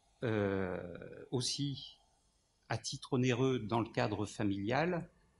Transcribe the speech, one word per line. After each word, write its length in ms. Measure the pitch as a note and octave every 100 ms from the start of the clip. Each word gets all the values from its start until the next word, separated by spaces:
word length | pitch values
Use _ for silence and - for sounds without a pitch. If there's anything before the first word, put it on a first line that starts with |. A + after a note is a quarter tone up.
| _ _
euh, 540 | B2 A2 G2+ G2 F#2 F2+ F2+ E2+ - - -
aussi 680 | C3 A#2+ - C#3+ C3+ - - _ _ _ _ _ _ -
à 80 | A#2+
titre 380 | - C3+ -
onéreux 440 | B2+ B2+ A#2+ C3 B2+
dans 220 | G#2+ A#2
le 80 | G#2+
cadre 380 | C3 A#2+ G2+ G2+
familial, 840 | - G#2 G2 G2+ C3 E3+ E3+ F3 _ _